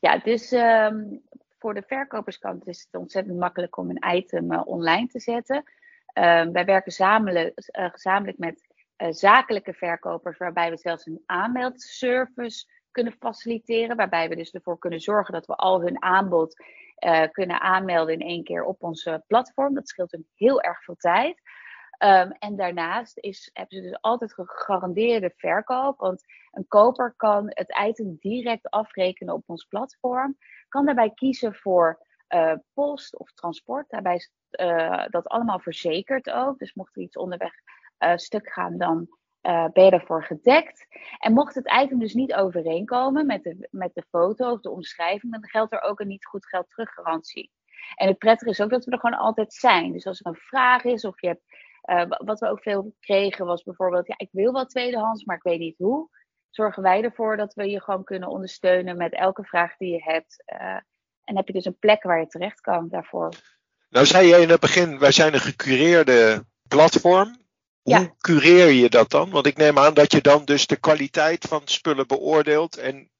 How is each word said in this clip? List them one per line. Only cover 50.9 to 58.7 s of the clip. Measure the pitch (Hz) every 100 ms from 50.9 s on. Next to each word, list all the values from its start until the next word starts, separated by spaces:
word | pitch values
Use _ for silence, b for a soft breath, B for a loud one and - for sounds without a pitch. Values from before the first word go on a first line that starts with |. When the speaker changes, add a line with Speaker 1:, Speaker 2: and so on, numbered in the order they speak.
| 233 214
Speaker 1:
of | 185
je | 180
hebt, | 170 _ _ _ _
eh, | - 175 175
wa-, | - 196
wat | 214
we | 220
ook | 202
veel | - 202 202 -
kregen | - 196 202 - 180
was | 175
bijvoorbeeld, | - 180 185 180 175
"Ja, | -
ik | 202
wil | 185 208
wel | 262 254
tweedehands, | - 247 240 220 220
maar | 202 170
ik |
weet | 180 170
niet | 165 -
hoe." | 185 269 320 _ _ _ _
Zorgen | - 214 196
wij | 190 185
ervoor | 226 - 220 214
dat | 208
we | - 202
je | 202
gewoon | - 190
kunnen | 190 190 180
ondersteunen | 190 190 - 185